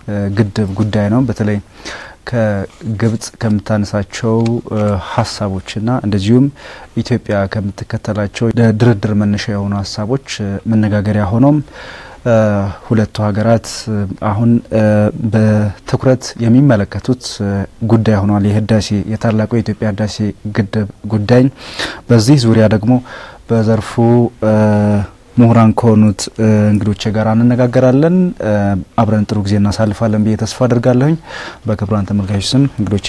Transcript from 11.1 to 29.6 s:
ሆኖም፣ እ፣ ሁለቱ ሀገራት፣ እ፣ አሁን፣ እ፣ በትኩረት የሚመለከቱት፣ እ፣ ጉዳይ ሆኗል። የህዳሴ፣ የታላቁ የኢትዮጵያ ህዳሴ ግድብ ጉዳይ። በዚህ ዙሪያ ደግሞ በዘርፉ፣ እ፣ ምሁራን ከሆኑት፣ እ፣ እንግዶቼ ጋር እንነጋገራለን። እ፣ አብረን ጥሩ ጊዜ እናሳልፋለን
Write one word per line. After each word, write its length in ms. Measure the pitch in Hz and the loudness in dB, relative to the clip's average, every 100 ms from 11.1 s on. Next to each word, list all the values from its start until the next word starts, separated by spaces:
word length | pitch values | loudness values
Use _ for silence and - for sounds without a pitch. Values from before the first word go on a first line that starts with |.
| 104 92 | -2 0
ሆኖም፣ 300 | 117 139 151 - - - - - - 123 | 2 2 2 -2 -14 -20 -20 -20 -8 0
እ፣ 80 | 110 107 101 98 - | 2 2 0 -2 -6
ሁለቱ 340 | - 110 104 - | -2 0 0 -2
ሀገራት፣ 460 | 104 101 113 113 - - | -2 0 2 0 -2 -10
እ፣ 100 | 113 104 95 - | -6 -4 -4 -4
አሁን፣ 260 | 110 104 117 113 - | -4 0 2 2 0
እ፣ 100 | 110 107 107 107 - 110 | 0 2 2 2 -2 -2
በትኩረት 1000 | 110 107 107 104 - - - 131 127 - - | 2 2 2 0 -6 -6 -2 0 0 -2 -4
የሚመለከቱት፣ 840 | 113 123 143 104 98 98 - 127 - - | 2 4 4 2 0 -6 -4 -4 -6 -6
እ፣ 140 | 101 98 98 - | -4 -4 -6 -6
ጉዳይ 320 | 113 113 110 104 | 0 2 4 2
ሆኗል። 300 | 101 101 104 | 2 2 2
የህዳሴ፣ 420 | 107 107 110 - 104 104 | 0 0 0 0 -4 -4
የታላቁ 440 | 107 117 107 107 | -2 0 0 0
የኢትዮጵያ 360 | 117 110 104 110 | -2 -2 -4 -4
ህዳሴ 300 | 98 107 - 104 - 107 | -2 -6 -4 -6 -6 -6
ግድብ 400 | 110 98 110 101 - 104 | -4 -2 -4 -6 -8 -6
ጉዳይ። 380 | 107 101 123 135 - - - - - - | -4 2 4 4 0 -12 -10 -10 -10 2
በዚህ 320 | 117 110 147 | 4 6 4
ዙሪያ 260 | 117 113 107 | 4 4 4
ደግሞ 240 | 107 107 127 - - - - - | 2 2 0 -2 -14 -20 -20 -4
በዘርፉ፣ 480 | 113 107 107 - - 117 120 117 - | 0 2 0 -2 0 4 4 2 0
እ፣ 120 | 110 107 107 104 104 101 95 - _ - | 0 2 4 2 2 0 -2 -10 _ 2
ምሁራን 360 | 117 113 110 | 4 6 4
ከሆኑት፣ 480 | 107 117 107 107 95 - | 4 4 4 4 2 -8
እ፣ 160 | - 110 107 104 | -2 2 2 2
እንግዶቼ 340 | 104 104 101 110 | 2 0 -2 -2
ጋር 160 | 107 110 | -2 0
እንነጋገራለን። 840 | 113 120 123 123 127 127 131 165 185 180 - | 2 2 2 2 4 4 4 2 2 0 -2
እ፣ 120 | 107 104 101 95 - - | -2 0 0 -2 -2 -2
አብረን 280 | 107 107 101 | 0 0 0
ጥሩ 120 | 104 | -2
ጊዜ 160 | 98 | 0
እናሳልፋለን 680 | 101 | 2